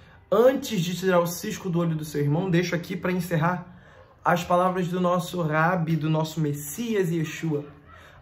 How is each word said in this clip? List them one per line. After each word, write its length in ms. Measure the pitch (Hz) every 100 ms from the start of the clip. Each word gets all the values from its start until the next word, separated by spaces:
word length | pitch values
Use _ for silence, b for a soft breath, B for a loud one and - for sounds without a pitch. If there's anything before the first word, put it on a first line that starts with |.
| b b -
"Antes 480 | 202 254 269 - 202
de 160 | 165 170
tirar 240 | 190 175
o 60 | 170
cisco 440 | - 214 - 190
do 80 | 170
olho 160 | 170
do 100 | 156
seu 160 | 151 147
irmão", 300 | 143 151 190
deixo 240 | 170 -
aqui 220 | 165 - 190
pra 160 | 175
encerrar 540 | 180 165 165 165 180 - B B B B B
as 180 | - 170
palavras 460 | 175 180 185 180 170
do 120 | 180
nosso 400 | 180 175 170 180
Rabi, 520 | 156 151 165 185 156
do 160 | 160 156
nosso 300 | 156 160 -
Messias 680 | 147 147 - - 240 214 175
Yeshua. 540 | 165 151 - 165 143 - - B B B B